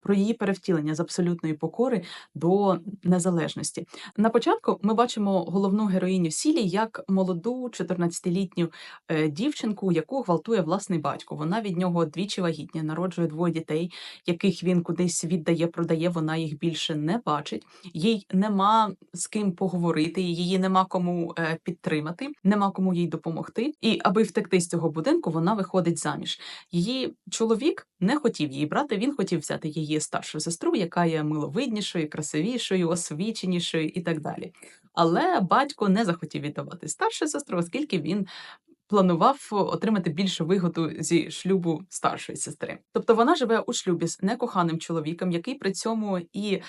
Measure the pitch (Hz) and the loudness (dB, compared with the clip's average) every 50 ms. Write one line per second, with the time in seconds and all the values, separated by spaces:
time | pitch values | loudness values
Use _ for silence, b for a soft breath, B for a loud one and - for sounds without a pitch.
0 | _ - 202 196 196 214 233 233 208 196 196 190 - - 185 160 147 151 156 151 | _ 2 4 4 4 2 2 0 0 -2 -2 -2 0 0 0 2 2 0 0 -2
1 | 170 165 - - 185 170 175 170 - 156 156 151 - 160 - - 233 262 254 190 | -2 -4 0 0 0 0 0 0 -2 -4 -4 -2 -4 -6 0 0 0 2 2 0
2 | 175 B B B B B _ 151 147 165 185 202 202 196 180 170 170 202 - - | -2 B B B B B _ -2 2 2 4 4 4 2 2 0 -2 -8 -14 -6
3 | - 175 180 180 170 190 180 170 151 143 - - 175 - - - 175 B B B | 2 2 2 4 4 2 2 2 0 -2 -4 -6 -6 -6 -6 -8 -12 B B B
4 | B B B - 208 226 226 240 240 330 403 453 - - 226 - - 202 220 214 | B B B 2 2 2 4 2 2 2 0 2 2 -2 -2 0 2 0 4 4
5 | 240 240 - 226 208 196 196 185 170 170 170 196 196 196 190 214 220 208 185 185 | 2 2 2 -2 0 2 2 0 0 0 0 0 2 2 2 2 2 2 0 0
6 | 180 180 190 190 175 160 156 - - 302 311 330 226 180 165 202 220 220 - - | 0 0 0 2 0 0 -2 0 0 2 2 2 2 0 2 0 -2 -2 -4 -12
7 | - - 196 190 190 180 190 170 160 226 247 254 254 247 233 - 180 165 175 175 | -4 0 2 2 2 2 0 -2 -2 -4 -4 -4 -6 -8 -6 -6 -4 -4 0 0
8 | 175 170 170 - - 180 175 190 196 175 - - 170 160 B B B B B B | 0 -2 -2 -2 -2 -2 0 0 -2 -2 0 -2 -2 -2 B B B B B B
9 | B _ 170 156 156 156 147 147 220 294 302 - - 226 208 - - 190 180 165 | B _ 0 0 0 0 0 0 -2 -2 -2 -2 -2 -4 -4 -2 0 2 2 2
10 | 160 - 254 269 240 - 175 165 - - 226 208 175 151 175 202 - - 185 165 | 0 -2 -4 -4 0 2 0 0 2 0 0 2 2 2 0 -2 -2 -2 -2 -2
11 | 147 147 135 - - - - 147 151 160 185 226 220 208 180 165 185 185 175 170 | 0 -2 -4 -4 -8 -12 -10 -6 -4 -2 -2 -2 -2 -2 -2 0 0 0 2 2
12 | 165 156 147 160 196 202 - - 185 170 160 - 143 - - 160 156 151 156 160 | 0 0 0 -4 -4 -4 -2 -2 -2 -2 -2 -4 -8 -8 -6 -6 -4 -4 -2 -2
13 | 180 185 175 - 170 160 151 156 175 175 160 160 156 - 151 156 175 180 B B | -4 -4 -2 0 -2 -2 0 0 0 0 0 -2 -4 -2 -2 -2 -2 -4 B B
14 | B B B B B - 175 170 - 196 180 - - 175 185 175 170 - 175 165 | B B B B B -2 -2 2 2 2 2 2 0 2 2 2 2 0 0 0
15 | 180 180 175 - - 165 175 180 151 - 170 160 165 170 170 - 170 156 165 160 | 0 0 0 -2 -2 0 -2 0 2 2 2 2 2 0 0 -2 0 0 2 2
16 | 165 180 175 170 156 156 160 165 165 156 151 143 - 170 160 - - - 165 151 | 2 0 0 0 0 0 0 -2 -2 -4 -4 -2 -2 -2 -2 -2 -4 -2 -2 -2
17 | 147 156 190 240 240 - 151 147 147 - - - - B B B B 185 175 165 | 0 0 0 0 0 0 -2 -2 -2 -4 -8 -10 -10 B B B B -12 -8 0
18 | 156 220 226 214 - _ - 185 202 214 208 196 190 202 220 226 220 202 190 - | 2 2 2 2 -2 _ 2 2 2 4 2 4 4 6 6 6 4 2 0 -8
19 | - _ _ 175 - - - 214 208 196 175 - 196 185 170 180 170 170 160 156 | -14 _ _ -10 -10 -6 -4 -2 0 0 0 0 -2 -2 0 2 2 2 2 2
20 | 156 170 - 190 185 175 170 165 180 175 190 190 185 190 190 190 190 185 - 190 | 2 0 0 -2 -2 0 0 0 0 0 2 2 2 4 4 4 2 2 0 -2
21 | 180 175 175 175 170 170 - - 165 156 165 165 - - 175 - _ 180 160 151 | 0 0 0 -2 -2 -4 -4 -4 -2 -2 -2 -4 -4 -8 -8 -6 _ -2 -2 -2
22 | 151 156 175 - 262 277 294 - _ 185 208 208 202 196 190 - 190 185 180 170 | -2 -4 -6 -6 -8 -10 -10 -2 _ 2 4 4 2 0 0 0 0 2 2 2
23 | 175 165 151 160 - 170 165 151 - - - - 226 302 302 - - 226 220 - | 0 0 -2 -4 -4 -4 -6 -6 -6 -6 -4 -2 -2 -2 -4 0 0 2 2 4
24 | - - 190 214 226 220 - 220 208 - - 185 175 - - 170 147 165 151 160 | 2 2 4 4 4 4 2 -2 -2 2 2 2 2 2 -2 0 0 0 -2 0
25 | 160 262 311 349 - 190 156 165 165 180 220 214 185 - - 190 175 170 165 147 | 2 2 2 2 2 0 0 2 2 2 2 2 -2 0 0 2 2 2 0 0
26 | - 156 147 143 - - - B B B B B B B - 175 170 214 254 262 | -2 -4 -4 -4 -4 -6 -8 B B B B B B B -2 0 0 0 0 -2
27 | 254 - - _ _ - - - 226 226 226 208 254 320 381 - - _ _ _ | -4 -4 -6 _ _ -10 -4 -2 2 2 2 2 2 0 0 0 -8 _ _ _
28 | 180 190 262 294 - 233 - - 151 147 131 139 147 151 156 214 294 285 220 196 | 0 2 2 4 2 0 0 0 -4 -4 -2 -2 -4 0 0 0 0 0 0 0
29 | 214 269 294 - 202 - - 165 143 - 147 143 - 160 147 165 160 151 156 151 | 0 0 0 -2 -2 0 0 -2 -2 -2 -6 -4 -4 -4 -4 -4 -2 0 0 -2
30 | 147 - - 160 - - - 156 151 170 170 - - 330 339 240 185 165 - 180 | -2 -2 -4 -6 -6 -4 -8 -6 -4 -4 -6 -2 -2 0 0 0 0 0 0 0
31 | 175 170 160 156 151 151 151 151 147 139 139 196 277 262 220 208 196 - - 185 | 2 2 2 0 0 0 -2 -2 -2 -2 -2 -2 -2 0 -2 -4 -4 -4 -2 -4
32 | 160 151 - - 151 - - 151 156 214 254 240 - - 196 190 175 165 170 180 | -4 -4 -4 -6 -8 -4 -2 -2 0 0 -2 -2 -2 0 0 0 2 2 0 -2
33 | 175 - 160 147 190 220 220 - - 185 185 175 170 - - 165 160 151 - - | -2 -6 -4 -4 -4 -4 -4 -4 -2 0 0 0 0 -2 -2 -2 -2 -2 -4 -4
34 | 170 175 165 156 147 - - - - - B B B B B B B B _ - | -2 -2 -2 -2 -4 -6 -8 -8 -12 -14 B B B B B B B B _ 4
35 | 170 165 165 214 302 370 359 277 196 170 196 226 277 285 - - 220 202 185 202 | 4 4 6 4 4 4 2 2 2 4 4 4 4 2 0 -2 2 4 4 4
36 | 233 196 170 175 - 151 - 151 139 147 147 - 143 143 - 180 - 160 - - | 4 2 0 -2 -4 -8 -6 -6 -6 -4 -6 -6 -8 -10 -12 -14 -10 -10 -4 0
37 | 370 440 453 - - 311 - 285 294 - 220 175 170 175 - 247 302 294 - 180 | 0 0 0 0 -4 -2 -2 -4 -6 -4 -2 -2 -2 -2 -2 -4 -4 -2 -2 -2
38 | 147 151 180 208 190 B B B B B B B B _ - _ _ _ 202 208 | -2 0 0 -2 -2 B B B B B B B B _ -20 _ _ _ 4 6
39 | 190 180 175 160 185 240 277 285 - - 214 202 185 - - 160 - 202 220 202 | 6 6 6 6 6 4 4 4 -4 -4 0 0 0 0 0 -2 0 2 2 2
40 | 170 175 147 151 202 190 - - 170 156 190 202 175 175 165 170 165 156 - - | 0 -2 -2 0 -2 -2 -2 -2 0 2 2 2 2 0 0 0 -2 -2 -2 -4
41 | 165 - 170 170 - - 156 - - 180 196 196 170 170 160 151 190 - - - | -2 2 2 2 2 0 -6 -8 -2 0 0 2 2 0 -2 -2 -4 -10 -14 -2
42 | - - - - - - - - - - 156 - - 139 143 147 _ _ _ 190 | -2 -2 -2 -2 -8 -10 -10 -8 -8 -10 -8 -8 -8 -8 -8 -12 _ _ _ -4
43 | 190 - 226 214 233 262 349 330 262 208 226 214 - - 240 - - - 175 170 | 2 4 4 6 6 4 4 2 2 2 2 0 0 -2 -4 -4 0 0 0 0
44 | 165 165 - - - 190 233 247 - 160 - 190 175 170 160 160 - - 170 165 | 0 -4 -4 -2 -2 -2 0 0 -2 -2 0 2 2 2 0 -2 -4 -4 -4 -2
45 | 156 151 175 170 185 180 170 170 170 - 269 277 - 196 190 - - 226 226 220 | -2 -4 -4 -2 -2 -2 -2 -2 -2 -4 -8 -4 -4 -4 -4 -2 -4 -4 -2 -2
46 | 214 208 190 180 170 - _ 202 208 208 196 180 B | -2 -2 -2 -4 -4 -6 _ -6 -4 -2 -4 -4 B